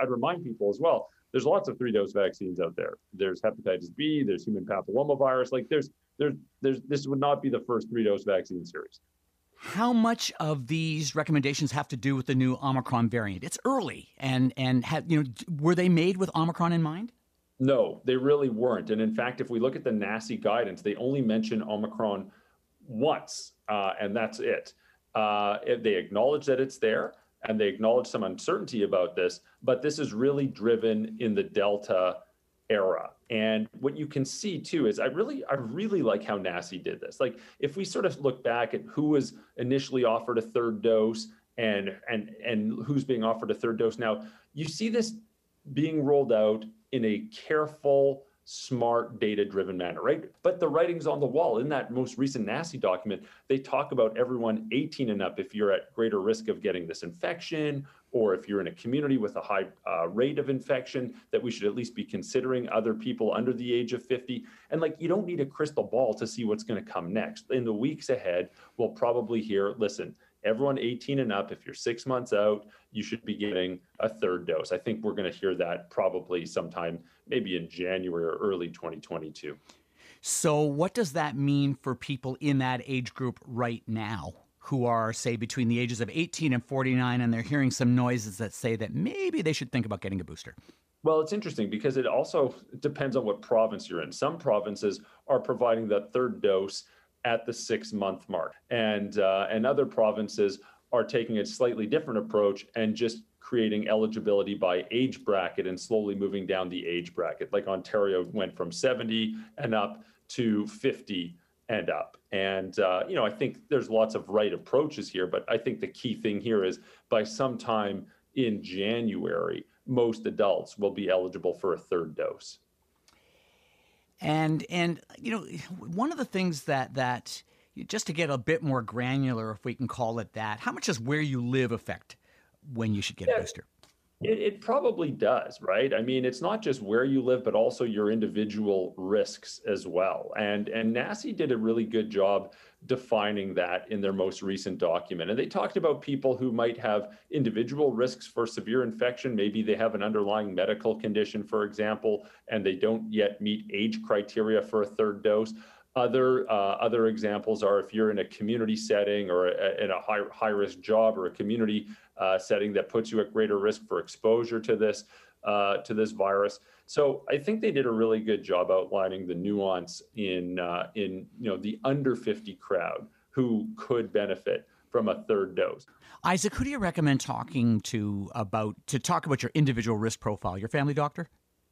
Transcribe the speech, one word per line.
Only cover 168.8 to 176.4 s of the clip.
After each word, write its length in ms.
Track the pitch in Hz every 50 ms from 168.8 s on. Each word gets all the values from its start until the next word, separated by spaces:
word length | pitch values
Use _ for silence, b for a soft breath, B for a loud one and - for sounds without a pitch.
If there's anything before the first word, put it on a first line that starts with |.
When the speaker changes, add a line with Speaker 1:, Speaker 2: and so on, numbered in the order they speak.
| 92 - 104 98 95 95 92 95 92
Speaker 1:
the 80 | 90 87
nuance 680 | 85 90 101 104 101 98 95 92 90 87 85 - - - _ _
in, 420 | 110 104 95 90 90 90 90 90 90
uh, 300 | 87 87 87 87 - - -
in, 320 | 110 101 95 92 92 92 - - -
you 80 | 123 110
know, 80 | 95
the 240 | 92 92 107 110 -
under 320 | - 135 139 147 135 135 120
fifty 400 | 117 - 110 104 - - 104 95
crowd 520 | - - - 98 90 85 82 80 - - - b b b b
who 380 | - 135 127 123 113 107 110 - -
could 360 | - - - 123 117 110 101
benefit 560 | - 104 104 98 92 - - 101 95 - - b b b b b
from 180 | - 120 110 104
a 160 | 90 - -
third 300 | - 110 101 95 92 87
dose. 320 | 95 92 - - - - B B B B B B B -
Speaker 2:
Isaac, 300 | 175 180 185